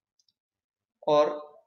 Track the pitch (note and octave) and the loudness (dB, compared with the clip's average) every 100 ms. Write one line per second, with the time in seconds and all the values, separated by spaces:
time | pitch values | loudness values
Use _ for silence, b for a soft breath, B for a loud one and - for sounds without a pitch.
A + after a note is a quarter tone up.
0 | _ _ _ _ _ _ _ _ _ _ | _ _ _ _ _ _ _ _ _ _
1 | - D3 D3 - - - | 0 2 2 -2 -14 -20